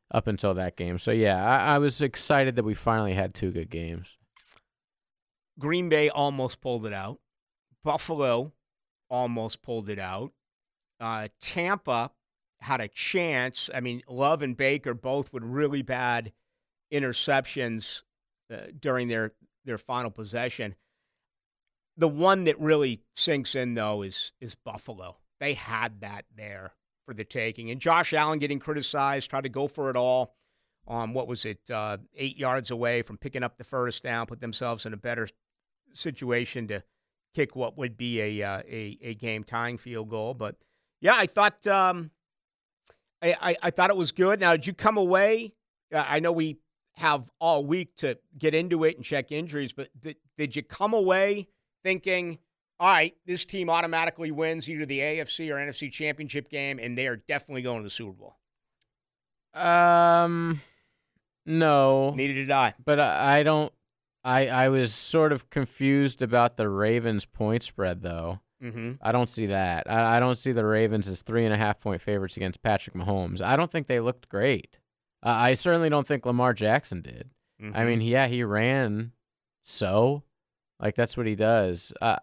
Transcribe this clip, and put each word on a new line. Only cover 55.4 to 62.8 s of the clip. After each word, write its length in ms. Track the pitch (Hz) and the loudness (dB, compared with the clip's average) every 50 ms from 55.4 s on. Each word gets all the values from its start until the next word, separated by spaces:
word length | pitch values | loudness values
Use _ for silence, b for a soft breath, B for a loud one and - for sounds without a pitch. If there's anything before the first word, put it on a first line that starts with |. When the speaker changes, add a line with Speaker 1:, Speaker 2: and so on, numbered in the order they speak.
| 165 156 | -4 -6
Speaker 2:
or 60 | 147 143 | -4 -4
N 120 | 143 147 | -6 -6
F 60 | 143 | -6
C 140 | - 156 135 | -8 -8 -8
championship 600 | - - 156 151 143 147 156 139 123 143 - - | -8 -6 -4 -4 -4 -6 -8 -8 -8 -8 -8 -6
game, 300 | - 143 139 139 139 127 | -8 -6 -6 -6 -6 -6
and 180 | 117 120 123 123 | -6 -6 -4 -4
they 100 | 131 131 | -2 -4
are 80 | 120 | -4
definitely 480 | 110 - - 147 143 - - 143 127 123 | -6 -6 -6 -6 -6 -6 -8 -10 -6 -4
going 160 | 127 120 113 | -4 -4 -4
to 40 | 104 | -6
the 60 | 101 | -8
Super 220 | - - 117 101 | -10 -10 -10 -12
Bowl"? 240 | 95 98 104 101 _ _ _ _ _ _ _ _ _ _ _ _ _ _ _ _ _ _ _ _ _ _ _ _ _ - | -14 -18 -20 -20 _ _ _ _ _ _ _ _ _ _ _ _ _ _ _ _ _ _ _ _ _ _ _ _ _ 0
Speaker 1:
Um, 1040 | 175 175 170 175 175 175 175 170 170 170 170 170 170 170 170 170 170 170 165 147 b b b b b b b b b b _ _ _ _ _ _ _ 156 | 2 4 6 8 8 8 8 8 8 8 8 8 6 4 2 0 0 -2 -2 -4 b b b b b b b b b b _ _ _ _ _ _ _ -2
no. 640 | 160 165 160 156 147 143 135 135 135 135 135 139 | 2 4 6 6 6 8 8 8 6 6 4 2
Speaker 2:
Neither 220 | 143 135 135 139 139 | 0 0 -2 -2 -2
did 160 | 135 135 135 | -2 0 2
I. 240 | 139 135 127 113 - - | 4 4 4 2 2 -2